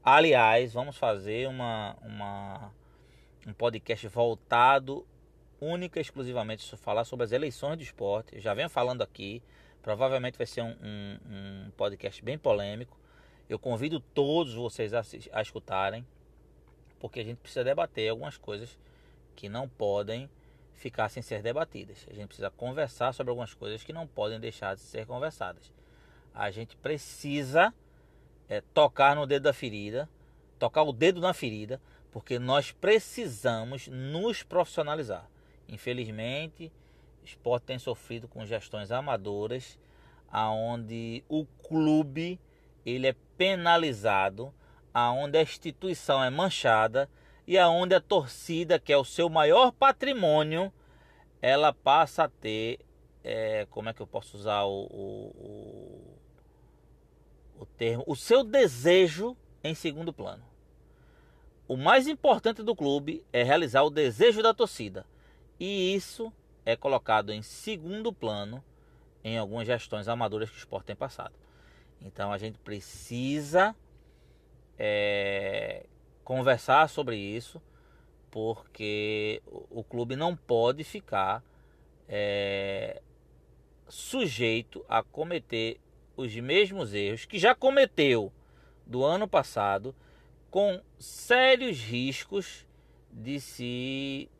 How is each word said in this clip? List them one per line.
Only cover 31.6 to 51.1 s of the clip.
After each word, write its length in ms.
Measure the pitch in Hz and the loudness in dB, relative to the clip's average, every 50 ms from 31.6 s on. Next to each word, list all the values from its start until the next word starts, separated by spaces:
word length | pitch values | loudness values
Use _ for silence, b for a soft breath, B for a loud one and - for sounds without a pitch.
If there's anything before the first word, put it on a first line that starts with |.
| 107 104 127 135 b b b b b b | -8 -8 -10 -10 b b b b b b
porque 260 | - 117 - - 127 120 | -16 -14 -8 -6 -6 -4
nós 340 | 123 127 135 143 139 - | 0 2 2 2 2 0
precisamos 1160 | - - - 190 214 220 - - - 254 233 165 117 107 - 127 117 113 113 120 135 131 - - | -6 -4 2 4 4 4 2 0 -10 -10 -8 -8 -8 -2 -2 -2 0 -2 -4 -8 -10 -12 -12 -12
nos 560 | 131 127 131 135 151 165 196 233 220 - - | -12 -10 -8 -6 -6 -4 -2 -2 -4 -4 -8
profissionalizar. 840 | - - 180 170 - - - 151 147 151 160 143 110 98 82 - - b b b b b b b - | -4 0 0 0 0 0 -4 -4 -2 -2 -4 -4 -6 -8 -10 -10 -18 b b b b b b b -18
Infelizmente, 1040 | 110 107 - 123 123 123 120 110 107 110 110 120 131 147 160 160 - - 165 160 - b b b b b b b b b - | -16 -10 -6 -6 -6 -6 -6 -8 -8 -8 -6 -6 -6 -6 -8 -10 -12 -16 -18 -18 -18 b b b b b b b b b -20
o 20 | |
Sport 380 | - - - - 120 123 123 - | -20 -18 -8 -2 -2 -2 -2 -2
tem 160 | - 131 123 | -6 -10 -8
sofrido 480 | - - 117 - - - 117 117 117 117 | -6 -6 -8 -8 -8 -12 -12 -12 -12 -14
com 180 | - - 110 | -14 -14 -10
gestões 460 | 101 117 107 - - - 107 104 98 | -6 -6 -6 -6 -8 -10 -10 -8 -4
amadoras, 880 | 117 127 143 143 127 107 95 104 101 101 104 110 123 127 127 - - _ b b b b b b b b b b | -4 -4 -2 -2 -2 -2 -2 -4 -6 -4 -4 -4 -6 -6 -8 -12 -20 _ b b b b b b b b b b
aonde 960 | - 104 110 110 110 110 113 117 120 117 113 107 113 113 117 113 117 - - - | -2 -2 0 0 0 -2 -2 -4 -4 -6 -8 -10 -10 -8 -8 -8 -10 -10 -8 -4
o 180 | 156 156 151 - - - - - | -4 -4 -4 -4 -10 -20 -12 -4
clube, 720 | 160 160 156 156 156 156 156 143 135 156 165 175 185 180 b b b b b b b b - | 0 0 2 4 4 4 2 0 -4 -6 -6 -6 -6 -8 b b b b b b b b -8
ele 220 | 113 123 127 131 135 | -6 -4 0 0 0
é 80 | 127 - _ _ _ - | 0 0 _ _ _ 0
penalizado, 1160 | 185 190 196 180 170 170 170 170 165 151 123 101 104 110 101 98 95 98 95 104 120 139 - b b b b b b _ - | 2 2 2 2 4 6 6 6 4 2 -2 0 0 2 2 4 2 0 -2 -6 -14 -14 -16 b b b b b b _ 0
aonde 440 | 120 120 120 123 135 143 143 143 160 | 2 2 2 2 0 -2 2 2 2
a 40 | |
instituição 840 | 160 - - - - 165 - - - 190 170 - - - 139 135 131 | 2 2 -2 -10 -10 -10 -10 -8 -6 -6 -6 -4 0 0 2 2 2
é 60 | 127 | 0
manchada 800 | 131 151 180 190 156 - - 127 113 110 110 113 110 131 139 - b b b b b b b | 0 0 0 0 0 0 4 4 6 6 4 4 2 0 -2 -2 b b b b b b b
e 120 | - 175 190 | 2 6 8
aonde 380 | 180 170 165 175 180 180 185 | 8 8 6 4 4 4 4
a 60 | 180 | 4
torcida, 760 | - - 208 185 143 123 - - - - 170 160 175 160 170 156 | 4 4 2 2 2 0 -8 -14 -8 -6 -4 -2 2 2 2 2
que 140 | - - 147 | 4 4 4
é 40 | 143 | 4
o 60 | 131 | 4
seu 240 | - - - 165 170 | 2 0 0 0 2
maior 420 | 160 160 151 147 165 233 254 247 | 4 4 6 8 8 8 8 8
patrimônio, 1000 | - - 277 269 269 - - 269 277 240 185 160 151 151 151 151 156 165 190 196 - b b b b b b b | 6 6 6 6 6 4 0 -2 -2 2 4 4 4 4 4 2 0 -2 -2 -4 -6 b b b b b b b